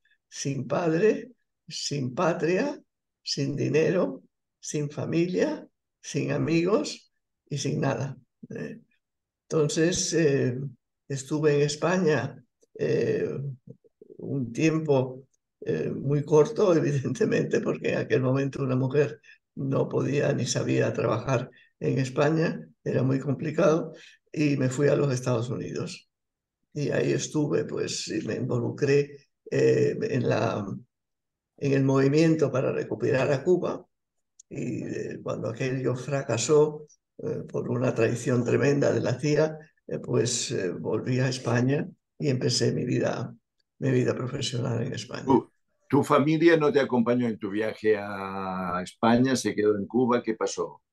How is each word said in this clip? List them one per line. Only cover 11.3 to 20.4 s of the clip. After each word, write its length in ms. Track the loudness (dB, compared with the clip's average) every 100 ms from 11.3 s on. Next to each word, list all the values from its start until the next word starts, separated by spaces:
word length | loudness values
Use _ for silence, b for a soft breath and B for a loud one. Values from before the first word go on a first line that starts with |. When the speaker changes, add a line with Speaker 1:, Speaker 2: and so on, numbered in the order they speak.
| 0 2 4
Speaker 1:
en 60 |
España, 800 | 2 0 0 2 2 2 -2 -8 -20 _ _ -6
eh, 540 | 0 0 0 0 -2 -4 -8 -10 -16 -20 _ _ -20 -14
un 340 | -6 -4 -4
tiempo, 760 | 0 2 2 2 2 2 -6 -18 _ _ _
eh, 280 | -6 -4 -2
muy 320 | -4 -2 -2
corto, 500 | 4 4 4 4 4
<laughs> 20 | 4
evidentemente, 840 | 2 0 -2 -2 0 0 0 0
porque 300 | -2 -4 -2
en 60 | -2
aquel 220 | 0 0
momento 420 | 2 0 0 -4
una 120 | -2 0
mujer 440 | 2 2 0 -2 b b _ -8
no 320 | -2 0 0
podía 460 | 0 0 0 0
ni 120 | 0